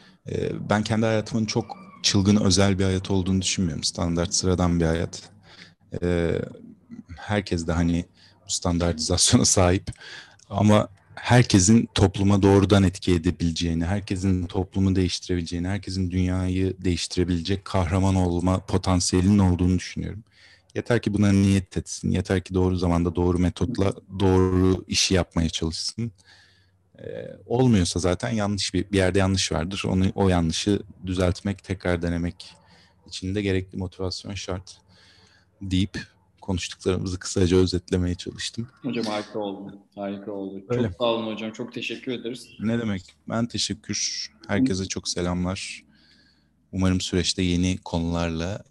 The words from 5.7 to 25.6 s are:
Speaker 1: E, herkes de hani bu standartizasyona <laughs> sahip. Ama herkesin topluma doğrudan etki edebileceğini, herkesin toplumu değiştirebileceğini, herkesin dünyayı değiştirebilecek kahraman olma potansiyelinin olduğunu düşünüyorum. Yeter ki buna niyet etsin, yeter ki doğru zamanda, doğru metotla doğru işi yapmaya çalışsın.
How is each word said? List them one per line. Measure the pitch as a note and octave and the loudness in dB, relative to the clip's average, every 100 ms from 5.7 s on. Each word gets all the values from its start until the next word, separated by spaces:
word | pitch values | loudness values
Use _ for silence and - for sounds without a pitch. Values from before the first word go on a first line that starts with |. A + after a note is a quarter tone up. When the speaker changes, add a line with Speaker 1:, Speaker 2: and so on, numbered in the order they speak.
| _ _ - | _ _ -6
Speaker 1:
E, | F2 F2 E2 - - - - - - - - E2 | -2 0 0 -2 -6 -12 -20 -20 -20 -20 -18 -12
herkes | - G#2 G2 F2 E2 | -4 -2 -2 -4 -2
de | |
hani | E2+ E2+ E2 - _ _ _ - | 0 0 0 -4 _ _ _ -10
bu | |
standartizasyona | - F2+ E2+ F2 D#2 - F2 - B2 | -6 -2 0 0 -2 -2 0 4 4
<laughs> | |
sahip. | B2 - F2+ F#2+ - - - - - _ - | 4 4 4 2 -2 -12 -14 -20 -20 _ -8
Ama | G2 G#2 G#2+ - - _ | 0 4 4 2 -6 _
herkesin | - - B2 B2 G2+ F#2 A#2 - | -8 4 6 8 6 6 6 4
topluma | - G2 - G2 G2+ | 2 2 4 2 4
doğrudan | G2 G2 F#2+ G2+ | 6 6 6 6
etki | F#2+ - - | 4 2 0
edebileceğini, | F2 F2 - E2+ D#2+ E2+ E2 | 0 0 0 -2 -2 -2 -2
herkesin | E2+ G2+ G2 F#2+ F#2+ F#2 F2+ | -2 -4 -4 -2 0 0 -2
toplumu | G2 F2+ F#2+ F#2+ F#2 | -4 -4 0 2 2
değiştirebileceğini, | F2+ - - F2+ E2 F2 F2 | 0 -2 -4 -4 -4 -4 -4
herkesin | G2+ F#2+ F#2+ F#2 | -6 -6 -4 -2
dünyayı | F#2 F2+ F#2 F#2 F#2 F#2+ - | 0 0 0 -2 0 -2 -2
değiştirebilecek | F#2 E2+ - - F2 F2 D#2+ F#2+ | -2 -2 -2 -2 0 0 -2 -4
kahraman | - G2 E2+ F#2+ F#2+ | -4 -2 0 2 2
olma | F#2 F2+ F2 F#2 F#2 - | 2 2 0 0 0 0
potansiyelinin | F#2 F#2+ F2+ - F#2 F#2 G#2 | -2 2 0 2 2 4 4
olduğunu | F#2 F2+ F2+ F2+ | 4 4 2 0
düşünüyorum. | - - E2 F#2+ - _ - _ _ | -2 -10 -10 -10 -18 _ -20 _ _
Yeter | A#2 - A#2 | -8 -2 0
ki | G#2+ | 0
buna | G2+ G2+ | 2 4
niyet | G2 G2 G2 F#2 E2+ | 6 6 4 0 -6
etsin, | - - F#2+ | -8 -6 -2
yeter | F#2 F#2+ F#2+ | -2 0 -2
ki | - | 0
doğru | F#2+ F#2 F#2 | 0 2 2
zamanda, | F2 E2+ F2 | 2 2 0
doğru | E2 F2 F2 | 0 2 2
metotla | F2 - F2+ E2+ G2 - - F#2+ | 0 0 -4 0 -2 -2 -8 0
doğru | F#2+ F#2 F#2 F#2 F#2 F#2 - | 4 4 4 4 2 2 -2
işi | G#2+ - | -2 2
yapmaya | F#2 E2 E2+ E2 | 2 0 -2 -2
çalışsın. | - | -2